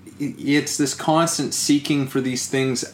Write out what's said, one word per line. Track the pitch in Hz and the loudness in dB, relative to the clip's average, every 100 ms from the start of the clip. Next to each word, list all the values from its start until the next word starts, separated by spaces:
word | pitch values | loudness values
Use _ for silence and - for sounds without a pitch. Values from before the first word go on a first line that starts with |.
| - - | -20 -8
i-, | 143 - | -6 -4
it's | 139 143 143 - | 0 0 0 0
this | 139 | -2
constant | - - 160 165 - 139 | 0 2 2 2 0 -2
seeking | - - 143 143 143 135 | -2 2 2 4 0 0
for | 139 | -2
these | 127 127 - | -2 -4 -2
things | 135 131 123 - | 0 0 -2 -4